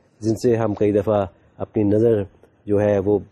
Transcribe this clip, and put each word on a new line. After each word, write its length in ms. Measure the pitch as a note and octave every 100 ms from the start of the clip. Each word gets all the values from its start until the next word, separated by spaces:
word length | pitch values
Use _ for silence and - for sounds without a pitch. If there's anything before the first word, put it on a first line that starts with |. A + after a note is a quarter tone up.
| _ _
جن 160 | A2 A2
سے 200 | B2 A2+
ہم 180 | A2+
کئی 180 | G2+ G#2
دفعہ 340 | G#2 G2+ G#2 F#2+ - _ -
اپنی 260 | G#2 A2+
نظر 400 | G#2 G#2 A#2 A2 F#2+ _ _ _ -
جو 160 | G2+
ہے 180 | G#2 G2+
وہ 200 | F#2+ G2+ F#2+